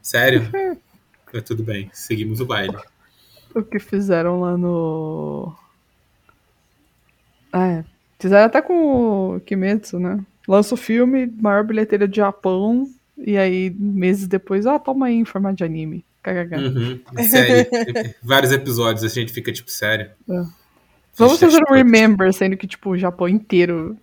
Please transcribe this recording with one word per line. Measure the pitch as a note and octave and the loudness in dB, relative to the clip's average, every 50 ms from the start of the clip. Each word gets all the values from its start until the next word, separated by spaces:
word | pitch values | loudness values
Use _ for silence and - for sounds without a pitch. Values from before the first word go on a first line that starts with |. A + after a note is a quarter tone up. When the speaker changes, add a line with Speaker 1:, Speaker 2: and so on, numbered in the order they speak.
Speaker 1:
Sério?" | _ - - A#2+ B2 C3 B2+ A#2 A2+ G#2+ | _ -4 -2 2 2 4 2 2 0 -2
Speaker 2:
<laughs> | - G4 G4 F#4 E4+ - _ _ _ _ _ _ _ _ _ _ - | -6 -4 -4 -4 -6 -8 _ _ _ _ _ _ _ _ _ _ -12
Speaker 1:
Mas | A2+ G#2 | -12 -8
tudo | - A#2 A2 A2 | -8 -8 -8 -6
bem, | A2 G#2+ G2+ G2+ G#2+ _ | -8 -8 -10 -10 -14 _
seguimos | - - - - G#2 G#2+ G#2+ A2 A2+ | -18 -10 -8 -6 -6 -6 -6 -6 -6
o | B2+ | -6
baile. | B2 A#2+ G#2 G2+ F#2+ G2 - - _ _ _ _ _ _ _ _ _ _ _ _ _ - | -4 -4 -4 -4 -6 -8 -10 -18 _ _ _ _ _ _ _ _ _ _ _ _ _ -6
Speaker 2:
O | A#3 G#3+ | -6 -6
que | - - G3+ | -4 -8 -10
fizeram | - - - G3 G3+ G3 F3+ E3 E3 F3 F3+ F3+ | -6 -4 -4 -4 0 0 0 0 0 -2 -2 -2
lá | F3+ F3 F3 | -2 -2 -2
no, | F3 F3 F3 F3 E3+ E3 D#3+ D#3 D#3+ D#3 D#3 D#3 D#3+ D3+ D3 D3 C#3+ - E3 D#3 _ _ _ _ _ _ _ _ _ _ _ _ _ _ _ _ _ _ _ _ _ _ _ _ _ _ _ _ _ _ _ _ _ _ _ _ _ _ _ | -2 -2 -2 -2 -2 -4 -4 -6 -6 -8 -8 -8 -8 -8 -8 -8 -10 -10 -12 -14 _ _ _ _ _ _ _ _ _ _ _ _ _ _ _ _ _ _ _ _ _ _ _ _ _ _ _ _ _ _ _ _ _ _ _ _ _ _ _
ah, | - F3+ F#3 | -4 -2 0
é. | F#3 E3+ D#3+ D#3+ - _ _ _ _ _ _ | 0 -2 -4 -8 -12 _ _ _ _ _ _
Fizeram | - F#3 G3 G3+ G#3+ | -2 4 6 6 6
até | A3+ A3+ - | 6 4 0
com | G#4+ - F4+ E4+ D#4+ D4 C4+ B3 A#3+ A3+ G#3 G3 F#3+ F#3 F3+ | 0 2 0 2 2 2 2 2 2 0 0 -2 -2 -4 -4
o | F#3 | -8
Kimetsu, | F3+ - G3+ F#3+ F#3 G3 G#3 G#3+ G#3 - - F3 | -6 -6 -4 -2 -2 -2 -2 -2 -4 -8 -8 -6
né? | F3+ F3+ F#3+ G#3 F#3+ _ _ _ _ | -4 -4 -4 -6 -8 _ _ _ _
Lança | - F#3+ G3+ G#3 - B3 | 0 2 2 2 2 -2
o | |
filme, | A#3+ - - A3 A#3 B3 B3+ C4 C4 B3+ | -6 -4 -2 0 2 2 2 2 0 -2
maior | A#3+ A3+ A3 A3 G#3 G3+ G3+ G#3+ | -4 -6 -2 0 0 2 0 0
bilheteria | A3 A3 G#3+ G#3+ G#3+ G#3+ G3+ G3+ | 0 -2 -2 -2 0 0 0 0
do | G3 G3 | 0 0
Japão, | A3 G#3 G3 G3 _ - F#3+ F#3 F#3 G3 A3 A#3+ B3 C4+ C4+ - _ _ _ _ | 0 0 0 -2 _ -4 -2 -2 0 0 0 0 0 -2 -4 -10 _ _ _ _
e | - C4+ G#3+ G#3 | -10 -4 -2 0
aí, | G3 F#3+ F#3 F#3 F#3 F#3 F#3+ F3+ | 0 2 0 0 -2 -2 -4 -4
meses | G3 G3+ G#3 G3 G3 F3+ F3+ F#3+ G3 G3 | -4 -4 -4 -2 0 0 0 0 -2 -2
depois, | F3+ G3 F#3 _ - G3 G3 G#3 | -4 -4 -4 _ -2 -4 -2 0
"Ah, | B3 D4 D4 | 0 0 0
toma | - - C4+ C4+ C4+ | -2 -4 -2 -2 0
aí | B3 A#3 | 0 0
em | A#3 A3+ | 0 -2
formato | - - G3 G3 G3 F#3+ | -2 -2 -4 -2 -2 -2
de | F3+ F3+ | -4 -4
anime." | E3 D#3+ D#3+ D#3 D#3 D#3+ E3+ - _ _ _ - | -6 -6 -6 -8 -8 -10 -12 -14 _ _ _ -10
K | F#3 F#3 | -8 -6
K | F3+ F3 E3+ | -6 -6 -6
K. | E3+ | -6
Speaker 1:
Uhum. | D3 C#3 C3 C3 B2+ A#2 B2 B2+ B2 _ - - A#3 A#3+ A3 | -6 -4 -4 -2 -4 -4 -4 -6 -10 _ -14 -8 -4 -2 2
Série. | A#3 B3+ B3 A#3+ B3 B3 B3 B3 B3 A#3 A3+ - A#3 | 4 4 4 6 4 4 4 2 -2 -4 -4 -4 -4
Speaker 3:
<laughs> | A#3 A3 A#2+ - _ | -6 -6 -8 -12 _
Speaker 1:
Vários | - A#2 C3+ C#3 C3+ B2+ | -2 2 2 2 4 4
episódios, | C3+ C3+ C3+ C#3+ A#2+ A#2 A#2+ A2+ A2+ G#2+ A2 | 0 0 -2 -4 -2 0 0 0 0 -2 -4
a | |
gente | A2+ - B2 A#2 A2+ - | -4 -4 -6 -8 -8 -10
fica | A#2+ A#2+ - | -10 -8 -8
tipo, | A#2 - - - | -10 -10 -12 -14
"Sério?" | - - G#2+ G#2 A2 G#2+ G2+ - _ _ _ - | -10 -6 -4 -2 -2 -4 -6 -12 _ _ _ -8
Speaker 2:
É. | F3+ | -6
Speaker 1:
A | |
gente | F3+ F3 E3 _ _ _ _ _ _ _ _ _ _ _ _ _ | -6 -6 -8 _ _ _ _ _ _ _ _ _ _ _ _ _
Speaker 2:
Vamos | - A3+ B3 D4+ E4 | 4 4 4 6 6
Speaker 1:
tá | F4+ | 6
Speaker 2:
fazer | E4 D4+ | 6 6
um | E4+ | 6
Speaker 1:
tipo | D#4+ C#4+ C4+ | 6 6 6
Speaker 2:
remember, | C4 C4 A#3+ A3+ A3 A3 A3 G#3 F#3+ F#3+ F#3 F#3+ | 6 8 8 8 8 8 6 4 4 2 0 2
sendo | - F#3+ F#3+ F#3+ | 2 0 -2 -2
que, | F#3+ - | -4 -8
tipo, | F#3 - _ _ G3 | -14 -16 _ _ -4
o | F#3 | -4
Japão | F3 F#3+ F3+ F3 - F3+ | -2 -2 -4 -2 -2 -2
inteiro | F3 F#3+ G#3+ G#3+ _ G3 F3 F3 F3 E3+ E3 D#3+ F3+ A3 G#3+ | 0 0 -2 -2 _ 2 2 4 2 0 -4 -6 -8 -12 -14